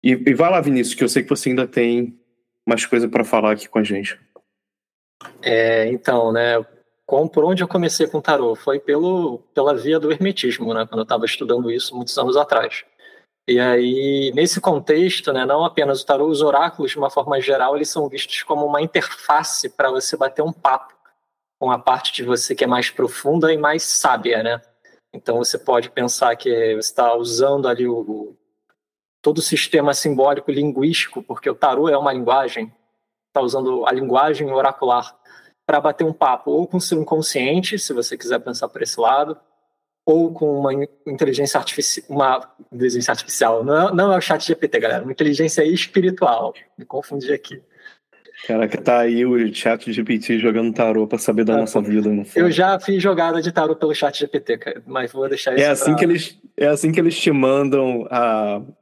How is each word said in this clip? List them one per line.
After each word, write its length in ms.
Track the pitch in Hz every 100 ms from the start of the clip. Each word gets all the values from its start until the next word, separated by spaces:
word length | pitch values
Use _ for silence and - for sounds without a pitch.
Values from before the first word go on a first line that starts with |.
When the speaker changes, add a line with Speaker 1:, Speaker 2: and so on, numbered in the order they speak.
Speaker 1:
E, 60 | 123
e 240 | 127 127
vai 160 | 127 170
lá, 100 | 180
Vinícius, 360 | 147 131 120 -
que 80 |
eu 40 | 123
sei 140 | 135
que 60 | 131
você 220 | 139 -
ainda 140 | 127
tem 540 | 127 - 120 120 120 - _ _ _ _ -
mais 180 | 117
coisa 240 | - 120 117
pra 140 | 113
falar 300 | 110 113 107
aqui 160 | 104 -
com 100 | 113
a 60 |
gente. 340 | 107 98 98 - _ - _ _ _ _ _ _ _ _ - -
Speaker 2:
É, 460 | 120 113 113 113 110
então, 400 | 123 - 123 113
né, 340 | 113 117 117 110 _ _ _ -
com, 220 | 135 156
por 160 | -
onde 180 | 156 185
eu 60 | 180
comecei 400 | 190 170 - 156
com 100 | 156
o 20 |
tarô? 360 | 147 143 120 113
Foi 240 | - 139
pelo, 580 | 139 147 175 185 165 120 _
pela 220 | - 139 135
via 240 | 127 160
do 100 | 151
hermetismo, 640 | 156 190 190 127 113 113
né, 100 | 113 113
quando 140 | 117
eu 40 | 110
tava 180 | 117
estudando 460 | 113 - 120 120 120
isso 240 | 120 123
muitos 240 | 123 123 -
anos 180 | 127 135
atrás. 480 | 147 123 110 - - _ - - _ _ -
E 120 | 123
aí, 720 | 123 123 123 127 139 139 135
nesse 260 | 127 165 -
contexto, 720 | 185 151 - 151 185 180 -
né, 140 | 131 127
não 180 | 147
apenas 380 | 165 - 143 135
o 40 | -
tarô, 200 | 139 151
os 160 | 147
oráculos, 480 | 151 143 170 - 139
de 80 | 151
uma 100 | 139
forma 320 | - 135 139
geral, 360 | 131 135 131 147
eles 120 | 151
são 200 | 160 147
vistos 340 | 131 - -
como 240 | - 151 147
uma 160 | 147
interface 840 | 160 170 135 - - 151 160 - 123
pra 200 | - 135
você 280 | 131 - -
bater 260 | 135 -
um 100 | 156
papo 420 | 165 - 131 - _ _ _ _ _ _ _
com 100 | 131
a 80 | 120
parte 340 | 127 - -
de 120 | -
você 320 | 120 120 - -
que 80 |
é 20 | 131
mais 240 | 123 120
profunda 640 | - 123 - 139 165 160
e 40 | 156
mais 280 | 147 156
sábia, 580 | - - 147 120 113 113
né? 180 | 113 120 _ _ _ _ _
Então, 220 | - - 117
você 200 | 120 -
pode 340 | - 120 117
pensar 440 | - 120 - 123
que 400 | 117 131 117 113
você 180 | 110 110
tá 220 | - 120
usando 540 | 117 120 117 135 139 135
ali 180 | 120 123
o, 140 | 117
o, 360 | 104 107 107 - _ _ _ _ _ _ _ _
todo 180 | - 156
o 40 |
sistema 520 | - 151 - 160 147
simbólico 560 | 139 - 135 135 143 -
linguístico, 720 | 139 147 131 143 165 - -
porque 260 | - 117 -
o 60 |
tarô 340 | 123 - 131 160
é 80 | 143
uma 160 | 143
linguagem, 600 | 127 120 127 131 - 110 _ _ _ _ _ _
tá 80 | 143
usando 460 | 127 135 127 127 120
a 60 |
linguagem 580 | 131 131 123 151 143 147
oracular 680 | 131 135 135 131 120 113 - _ - _ _
pra 160 | - 147
bater 240 | 151 147
um 80 | 165
papo 380 | 160 143 127 -
ou 160 | 147 175
com 140 | 180
seu 200 | 180 165
inconsciente, 800 | 151 160 156 143 127 165 185 208
se 140 | -
você 240 | 127 117 127
quiser 240 | 120 123
pensar 280 | 123 120 -
por 140 | -
esse 160 | 113 -
lado, 360 | 117 139 147 156 _ _ _ _ _ _
ou 280 | - 160 165
com 260 | 165 151 143
uma 160 | 139
in-, 140 | 135 143 _ -
inteligência 500 | 135 143 127 139 147
artifici-, 480 | - - 135 - -
uma 320 | 143 135 131 - _ -
inteligência 400 | 120 127 120 120
artificial. 500 | 117 - - 120 113
Não 260 | 127 151 185
é, 60 |
não 180 | 180 196
é 60 | 185
o 20 |
chat 240 | - 156
G 120 | - 160
P 100 | 151
T, 140 | 117
galera. 240 | 113 120
Uma 80 | 123
inteligência 520 | 131 151 143 160 -
espiritual. 880 | 151 180 - - 185 180 180 139 - - - -
Me 80 |
confundi 480 | 127 135 - 143 131
aqui. 300 | 147 - 135 _ _ - _ _ _ - -
Speaker 1:
Caraca, 380 | - 113 110 -
tá 160 | - 120
aí 260 | 117 120
o 300 | 123 123 110
chat 380 | - 113 113 -
G 100 | 110
P 160 | 110 113
T 220 | - 113
jogando 340 | 117 110 117
tarô 320 | 110 117 110 107
pra 120 | 113
saber 260 | - 107
da 100 | 113
Speaker 2:
Ah, 40 | 113
Speaker 1:
nossa 220 | 110 110
Speaker 2:
pô. 80 | 104
Speaker 1:
vida, 200 | 107 104
não 160 | 104
foi? 180 | 101 -
Speaker 2:
Eu 80 | 175
já 300 | 156 185 190
fiz 200 | 190 190
jogada 400 | 196 175 165 165
de 120 | 160
tarô 240 | 170 156 156
pelo 180 | 156
chat 240 | 151 143 -
G 80 | 147
P 140 | 147
T, 180 | - 113
cara, 240 | - -
mas 280 | - 131 117
vou 160 | 135 135
deixar 240 | 139 -
Speaker 1:
É 80 | 131
Speaker 2:
isso 100 | 143
Speaker 1:
assim 200 | 139 139
Speaker 2:
pra 60 | 151
Speaker 1:
que 40 |
eles, 340 | 170 165 156 - - -
é 100 | 147
assim 240 | 147 156
que 80 | 160
eles 180 | 165 165
te 140 | -
mandam 720 | 139 131 135 139 135 131 123 110
a 500 | 127 120 110 107 101 131 -